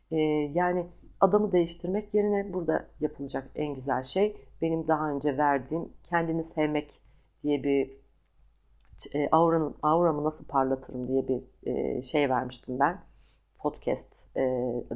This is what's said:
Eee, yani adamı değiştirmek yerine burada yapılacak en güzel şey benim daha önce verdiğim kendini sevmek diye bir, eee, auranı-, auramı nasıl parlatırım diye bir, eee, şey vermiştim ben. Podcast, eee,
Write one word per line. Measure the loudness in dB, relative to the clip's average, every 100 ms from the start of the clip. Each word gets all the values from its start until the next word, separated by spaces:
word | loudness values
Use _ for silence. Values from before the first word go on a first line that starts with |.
| _
Eee, | 0 2 2 0
yani | 0 0 0 -4 -12 -20 2
adamı | 4 4 2
değiştirmek | 2 2 -4 -4 -4 -2
yerine | 0 2 0 -2
burada | -4 -2 -2 -4 -6
yapılacak | -6 -6 -8 -8 -8
en | -6 -6
güzel | -6 -2 -2
şey | -2 0 0 -2 -16 -4
benim | -2 -2 0
daha | 0 2
önce | 0 0 2
verdiğim | 2 2 0 -6 -6 -14
kendini | -2 -2 0 -2
sevmek | -2 0 0 0 -4 -16 -20 -20 _ _
diye | 0 0
bir, | 2 2 2 -6 _ _ _ _ -20 _ _ _ _ -18 -6
eee, | -2 2
auranı-, | 4 4 4 0 -2
auramı | 2 4 4 2
nasıl | -2 -4
parlatırım | -4 0 2 0 -4 -8 -2
diye | -2 0
bir, | -4 -4 _
eee, | -6 -4 -2 -4
şey | -2 0 2
vermiştim | 0 -2 -10 -10 0
ben. | 0 0 -12 -20 _ _ _ _
Podcast, | -6 -4 -4 -4 -6 _ -10 -2
eee, | 0 0 -2 -4 -6